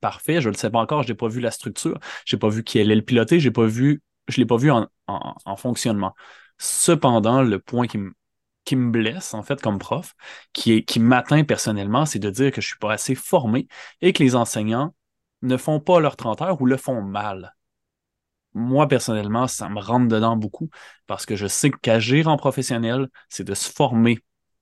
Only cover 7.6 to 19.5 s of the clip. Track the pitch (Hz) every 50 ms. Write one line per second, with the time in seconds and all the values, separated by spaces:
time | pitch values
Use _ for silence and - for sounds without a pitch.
7.6 | - - - 120 123 113 - 107 98 95 - _ _ _ _ _ _ _ _ _
8.6 | - - 135 131 123 120 113 117 110 110 - 95 - - - 107 101 - 143 131
9.6 | - 110 104 95 - - 117 151 180 - - _ - - - - - _ - -
10.6 | - 117 113 110 - - - 123 113 120 127 123 123 - 147 151 156 147 117 -
11.6 | - 117 107 101 98 101 110 131 156 147 - 104 101 104 95 110 135 139 131 113
12.6 | 101 - - - - 107 110 104 - - 131 127 - - - 170 131 107 110 131
13.6 | - - - - - - - _ - 175 175 - 151 127 123 123 117 - - 117
14.6 | 107 107 113 123 143 160 - _ _ _ _ _ _ _ _ _ - 127 127 127
15.6 | - - 156 151 147 - 180 170 151 143 - - - 117 107 - 151 190 185 131
16.6 | 131 127 131 131 - - 127 117 101 98 98 104 104 104 98 95 90 - - _
17.6 | _ _ _ _ _ _ _ _ _ _ _ _ _ _ _ _ _ _ - 104
18.6 | 117 123 131 143 151 139 131 120 - - 113 107 101 104 107 117 127 123